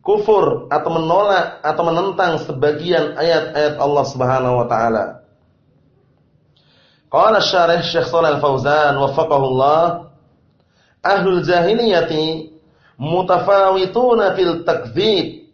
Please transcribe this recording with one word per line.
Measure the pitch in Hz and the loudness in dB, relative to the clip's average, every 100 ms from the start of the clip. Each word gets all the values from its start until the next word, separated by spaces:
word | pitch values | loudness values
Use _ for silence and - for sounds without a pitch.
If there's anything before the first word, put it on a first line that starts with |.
kufur | - 214 208 208 156 117 - | 0 0 4 4 2 -2 -2
atau | 143 156 | -4 -2
menolak | 165 160 180 208 190 156 - | -4 0 0 2 0 -2 -6
atau | 147 190 | -6 -2
menentang | 165 170 196 190 180 160 | -2 0 -2 -2 -2 -2
sebagian | - 139 147 151 170 165 151 | -6 -2 -2 -2 -2 0 0
ayat-ayat | - 165 160 - 143 151 147 | -2 0 0 -2 -2 -2 0
Allah | 143 143 131 | 0 0 -2
Subhanahu | 127 127 131 127 123 | -2 0 0 0 0
wa | 117 | 0
taala. | 113 113 110 95 - _ _ _ _ _ _ _ _ _ _ _ _ _ _ _ _ _ _ _ | 0 0 -2 -4 -10 _ _ _ _ _ _ _ _ _ _ _ _ _ _ _ _ _ _ _
Qala | 143 202 208 | 2 4 2
syarih | - 185 170 170 | 2 2 2 2
Syekh | - 170 165 | 0 -2 0
Shalih | 165 165 139 | 0 0 0
Al | |
Fauzan, | 147 135 139 151 147 139 | 0 0 0 2 2 2
waffaqahullah, | 135 139 160 143 135 131 135 156 170 - - _ _ _ _ _ _ _ _ _ | 0 0 0 0 2 2 2 4 2 -2 -12 _ _ _ _ _ _ _ _ _
"Ahlul | - 196 185 180 | -2 0 2 0
jahiliyati | 151 175 175 226 233 180 - 156 156 160 - - _ _ _ _ | 0 0 2 0 2 0 0 -4 -4 -6 -12 -20 _ _ _ _
mutafawituna | 147 175 180 180 - 196 190 190 185 233 247 226 196 | -4 -4 0 0 2 4 4 2 0 0 2 2 2
fil | 180 175 165 | 0 0 0
takdzib | 175 - - - 214 196 120 - - | -2 -4 -4 -2 0 0 -2 -10 -20